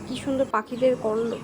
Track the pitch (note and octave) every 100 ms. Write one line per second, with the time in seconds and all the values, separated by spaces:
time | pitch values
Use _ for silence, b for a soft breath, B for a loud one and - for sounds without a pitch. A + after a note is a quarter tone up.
0 | - B3+ C#4 C4+ C4 G#3+ G#3+ A#3 B3+ B3
1 | A3 A3 A#3 -